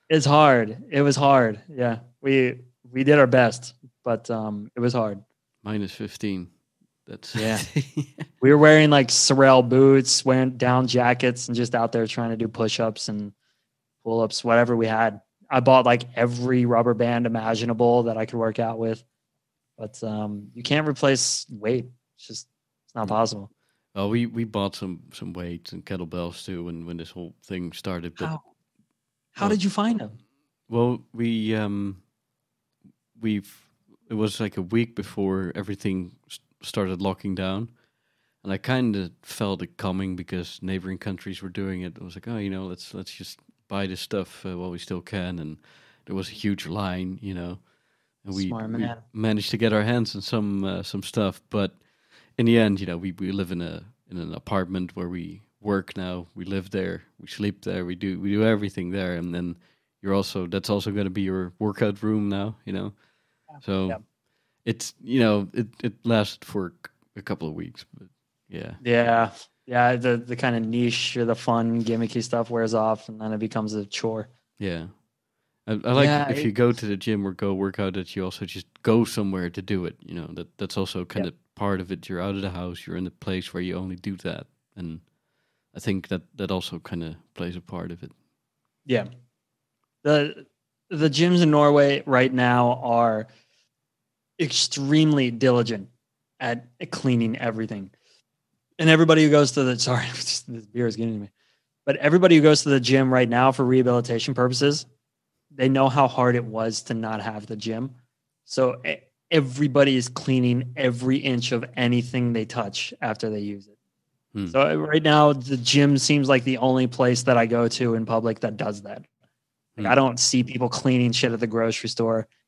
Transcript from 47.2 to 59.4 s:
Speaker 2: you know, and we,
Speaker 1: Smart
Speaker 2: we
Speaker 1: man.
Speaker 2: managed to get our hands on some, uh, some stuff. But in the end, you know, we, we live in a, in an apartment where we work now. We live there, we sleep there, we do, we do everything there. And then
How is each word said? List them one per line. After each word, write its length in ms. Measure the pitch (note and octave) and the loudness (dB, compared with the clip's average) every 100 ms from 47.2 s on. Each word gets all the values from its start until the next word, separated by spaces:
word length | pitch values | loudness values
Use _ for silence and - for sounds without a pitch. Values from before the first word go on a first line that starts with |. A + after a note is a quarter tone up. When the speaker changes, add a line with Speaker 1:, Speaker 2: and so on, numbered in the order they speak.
Speaker 2:
you 120 | G2+ | -10
know, 240 | F#2 F2 F#2 _ _ _ _ _ _ | -10 -10 -12 _ _ _ _ _ _
and 100 | G2 | -10
we, 120 | F#2+ F#2+ | -6 -6
Speaker 1:
Smart 240 | A2+ A2 | -6 -6
Speaker 2:
we 80 | A#2 | -6
Speaker 1:
man. 180 | A#2 A#2 _ | -6 -8 _
Speaker 2:
managed 380 | G#2+ A2 G#2+ - | -4 -2 -2 -4
to 60 | A2 | 0
get 140 | A2+ | 2
our 120 | G#2+ | 2
hands 320 | G#2+ A#2+ A2 | 2 0 -2
on 60 | G2+ | -6
some, 420 | - A2+ G#2 G2 | -4 -2 -2 -2
uh, 200 | G2 F#2 | -4 -6
some 200 | - G2+ | -8 -10
stuff. 380 | - A2+ G2 - _ | -6 -2 -2 -4 _
But 260 | G#2+ G2 - _ _ _ _ _ - | -4 -4 -6 _ _ _ _ _ 0
in 80 | |
the 120 | A#2 A#2 | 4 6
end, 200 | G#2+ G2 | 4 0
you 40 | F#2 | -4
know, 100 | E2+ | -8
we, 160 | F#2+ | -8
we 180 | E2+ F#2 | -6 -6
live 200 | G2 F2 | -4 -4
in 100 | F2 | -6
a, 220 | E2+ D#2+ F#2+ _ _ | -8 -10 -16 _ _
in 80 | F2+ | -12
an 160 | D#2+ | -10
apartment 600 | E2 - G2 F2+ F#2 F2+ | -12 -4 -2 -2 -6 -6
where 120 | F#2+ F2 | -8 -10
we 340 | F2+ E2+ G2 _ _ | -8 -12 -14 _ _
work 340 | G#2 G2 - | -2 -2 -4
now. 320 | G2+ F2+ F2+ E2+ | -8 -8 -8 -12
We 80 | F#2+ | -14
live 280 | F#2 G2 F#2 | -8 -8 -6
there, 320 | G2 F#2 E2+ - _ | -6 -6 -8 -14 _
we 80 | - | -16
sleep 360 | - G#2 G2 | -6 -6 -6
there, 220 | G2 F#2 | -8 -6
we 100 | F2 | -6
do, 240 | F2+ G2 F2+ | -6 -6 -4
we 120 | G2 | -2
do 120 | G#2 | 2
everything 460 | A2 G#2 G2+ - F2 | 2 2 -2 -6 -6
there. 240 | F#2+ F#2 | -4 -4
And 180 | F2 F2 | -6 -6
then 220 | F2 | -6